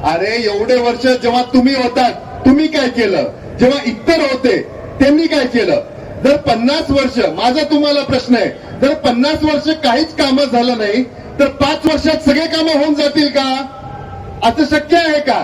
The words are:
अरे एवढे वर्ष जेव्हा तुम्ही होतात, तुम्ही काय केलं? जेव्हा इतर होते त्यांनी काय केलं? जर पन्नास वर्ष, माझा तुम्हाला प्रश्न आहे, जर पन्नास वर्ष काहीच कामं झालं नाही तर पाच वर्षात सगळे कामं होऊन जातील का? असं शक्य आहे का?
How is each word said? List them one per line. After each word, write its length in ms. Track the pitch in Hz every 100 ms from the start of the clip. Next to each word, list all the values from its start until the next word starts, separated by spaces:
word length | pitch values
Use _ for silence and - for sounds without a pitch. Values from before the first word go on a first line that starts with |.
अरे 400 | 156 170 196 233
एवढे 320 | 220 202 233 254
वर्ष 320 | 240 240 262
जेव्हा 340 | 254 240 240
तुम्ही 340 | 247 254 247 269
होतात, 360 | 247 269 247 - - - 262
तुम्ही 220 | 277 311
काय 220 | 302 254
केलं? 340 | 247 214 175 127 - - -
जेव्हा 200 | 247 285 247
इतर 360 | 214 - 330
होते 400 | 285 254 247 196 - - - -
त्यांनी 280 | 269 294 330
काय 180 | 302 254
केलं? 360 | 233 190 147 - - - -
जर 140 | 254 294
पन्नास 540 | 277 226 240 302 302
वर्ष, 260 | 277 254 240
माझा 460 | 190 160 226 254
तुम्हाला 400 | 294 302 294 285
प्रश्न 320 | 277 254 247 240
आहे, 140 | 180 - - -
जर 120 | 269
पन्नास 500 | 302 285 233 277 302
वर्ष 260 | 302 294 294 311
काहीच 320 | 269 240 320 -
कामं 280 | 294 262
झालं 340 | 285 240 247 233
नाही 260 | 208 220 254 - - -
तर 80 | 277
पाच 380 | - 277 311 311
वर्षात 440 | 294 320 311 -
सगळे 160 | 285 320
कामं 280 | 320 320
होऊन 200 | 302 302
जातील 340 | 294 294 285 285
का? 380 | 285 269 262 277 - - - - - - -
असं 200 | 226 233 294
शक्य 320 | 302 294 339
आहे 220 | 330 302
का? 200 | 262 208